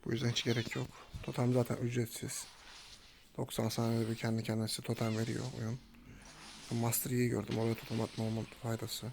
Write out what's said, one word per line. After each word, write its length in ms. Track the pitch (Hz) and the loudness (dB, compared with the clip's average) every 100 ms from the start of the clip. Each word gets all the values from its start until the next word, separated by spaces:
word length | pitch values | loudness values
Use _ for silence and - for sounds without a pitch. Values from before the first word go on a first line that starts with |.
| - | 0
Bu 60 | |
yüzden 180 | 117 123 | 0 2
hiç 140 | 113 | 2
gerek 320 | 127 120 113 131 | 2 2 2 -2
yok. 120 | 127 - - - | -4 -8 -14 -10
Totem 300 | - 131 123 | -6 2 4
zaten 220 | 127 120 - | 6 4 2
ücretsiz. 720 | 120 123 117 - 131 - - - - - - - - - - - | 0 0 -2 -2 -6 -6 -8 -14 -18 -16 -16 -18 -20 -20 -16 -6
Doksan 320 | 127 - 113 | -4 0 0
saniyede 400 | - 117 113 113 | 2 2 4 2
bir 60 | 113 | 0
kendi 280 | 117 113 | 0 0
kendine 240 | 113 110 110 | 2 0 0
size 140 | - | -2
totem 360 | - 117 117 110 | -2 0 2 2
veriyor 280 | 113 113 120 120 | 0 0 -2 -4
oyun. 200 | 113 127 - - - - - - - - - | -4 -4 -8 -20 -18 -18 -18 -16 -16 -14 -4
Master 400 | 117 117 117 - | 2 2 2 2
Yi'yi 180 | 123 123 | 4 4
gördüm. 280 | 117 104 113 | 4 2 2
Oraya 180 | 113 113 | 4 2
totem 260 | - 113 | 0 0
atma 220 | 113 - | 0 0
olma 180 | 110 113 107 - | 0 0 -2 -6
faydası. 440 | 117 113 110 - 110 | -2 -2 -2 -4 -6